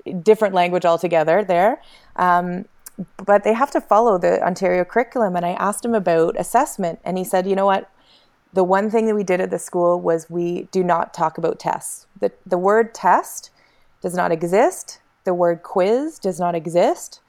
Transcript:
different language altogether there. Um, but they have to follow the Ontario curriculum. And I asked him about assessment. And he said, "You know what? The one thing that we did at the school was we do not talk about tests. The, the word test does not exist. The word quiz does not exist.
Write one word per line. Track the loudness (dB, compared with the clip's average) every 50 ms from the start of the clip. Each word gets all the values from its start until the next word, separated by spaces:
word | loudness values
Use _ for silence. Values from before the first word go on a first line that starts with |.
| -14 -10 -10 0 2
different | 2 4 4 2 0 2
language | 2 0 2 0 0 2
altogether | 2 2 0 0 0 0 2 2 2 2 2 2
there. | 2 2 2 2 2 0 -2 -6 -16 -20 -20 _ _ -6
Um, | 0 2 2 2 2 2 -2 -4 -8 -10 -12 _ _ -20 -18 -16 -14 -14 -14 _ -6 0
but | 2 2 4 4
they | 2 0
have | 2 0 -2 -2
to | -2
follow | 0 2 2 4 4 4 2 2
the | 2 2 2 2 0
Ontario | -2 -2 -2 -2 0 0 0 -2
curriculum. | -2 -2 -2 -2 -2 -2 -2 -2 -2 -2
And | -2 -4
I | -4 -4
asked | -2 -4 -4 -4 -4 -4
him | -2 -2
about | -2 0 2 2 2 2 2 0 -4
assessment. | -4 0 2 2 0 0 -2 -6 -6 -6 -6 -8 -8
And | -8 -6 -6
he | -4
said, | -2 -2 -2 0 0
"You | 0
know | 0 2
what? | 2 0 0 -4 -8 _ _ _ _ _ _ _ _ _ _ _ _ -2
The | 0 0
one | 2 2 2 0 0
thing | 0 0 0
that | 0 0
we | 0 0
did | 0 0 -2
at | -2 -2
the | -4 -6
school | -8 -6 -2 0 2 2 2 0
was | 0 0 -2 -2 -2 -6
we | -6 -4 -4 -4 -4 -6 -8 -4
do | -2 -2 0
not | 0 0 -2 -2 -4 -6
talk | -4 -4 -4 -4 -4
about | -4 -4 -4 -4
tests. | -4 -4 -4 -4 -6 -10 -16 -16 -18 _ _ -6
The, | -6 -6 -6 _ -8
the | -4 -4 0
word | 2 2 4 2 2 0 -4
test | -2 2 4 4 4 2 -2 -10 -18 -18 -20 _ _ _ _ _ _ _ _ _ _ -10
does | -6 -4
not | -2 -2 0
exist. | -2 -2 -2 0 2 2 2 2 0 -2 -10 -16 -20 -20 _ _ _ _ -4
The | -4 0
word | 2 2 0 0 -2 -6
quiz | -4 -2 0 2 2 2 0 -2 -4 -8 -6
does | -6 -6 -4 -2
not | -2 -2 -2
exist. | -4 -4 -2 0 2 2 2 2 -2 -6 -14 -20 -20 _